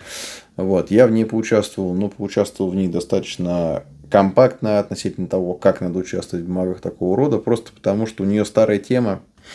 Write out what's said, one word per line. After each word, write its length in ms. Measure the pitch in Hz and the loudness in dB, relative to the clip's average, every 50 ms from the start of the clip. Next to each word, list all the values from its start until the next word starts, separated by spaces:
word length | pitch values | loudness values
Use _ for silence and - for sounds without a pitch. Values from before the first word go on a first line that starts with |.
| - - - - - - - - - _ _ - | -20 -16 -14 -14 -12 -14 -14 -18 -20 _ _ -6
Вот. 340 | 95 95 95 87 - - | -2 0 0 0 0 4
Я 140 | 95 113 127 117 | 6 6 6 6
в 40 | |
ней 140 | 113 113 110 | 6 2 0
поучаствовал, 680 | 110 110 110 110 - 113 107 104 - - - 95 90 90 | 0 -2 -4 0 2 2 2 2 0 -4 -6 -4 -2 -2
но 140 | 95 104 98 | -2 -2 -4
поучаствовал 600 | - - 101 98 - 107 98 - - - 98 92 | -4 -8 -10 -2 0 0 0 0 -2 -4 -4 -2
в 40 | 92 | 0
ней 120 | 95 95 90 | 0 -2 0
достаточно 960 | 85 92 87 - - 95 92 - - - 90 87 87 87 85 80 76 - - - - - - - | -2 -4 -2 -2 -2 -2 -2 -4 -8 -6 -4 -2 -2 -2 -2 -2 -2 -4 -8 -12 -20 -20 -6 0
компактно 680 | - 101 98 95 - - 131 123 - - 113 107 104 104 | 2 4 4 4 6 4 4 4 2 -2 -2 0 0 0
относительно 480 | 101 - 98 - - 95 - - 90 - | 0 -2 -6 -6 -6 -6 -6 -6 -6 -4
того, 260 | 95 95 90 90 90 | -2 -2 -2 -2 -4
как 280 | - - 98 - - | 0 2 2 2 2
надо 180 | 92 90 85 92 | -2 -4 -4 -4
участвовать 460 | 90 - - 90 - - - 85 85 | -6 -4 -6 -8 -8 -8 -8 -8 -6
в 20 | 90 | -4
бумагах 340 | 90 92 92 92 92 - | -4 -2 -2 -4 -4 -6
такого 340 | - 95 - - 90 90 95 120 | -8 -10 -8 -4 -2 0 2 2
рода, 200 | 143 151 120 110 | 2 0 0 -2
просто 320 | - 117 117 110 - - - | 0 -2 -2 -2 -2 -10 -20
потому 340 | _ - 95 101 107 113 110 | _ -2 -2 0 0 -2 -4
что 160 | - - 95 | -4 -4 -2
у 40 | 98 | 0
неё 180 | 104 107 101 | 2 0 0
старая 340 | - - 110 110 107 104 98 | 2 2 2 4 4 2 -2
тема, 420 | - - 127 123 120 104 95 - - _ _ _ _ - | -2 -2 0 0 0 0 -4 -6 -8 _ _ _ _ -20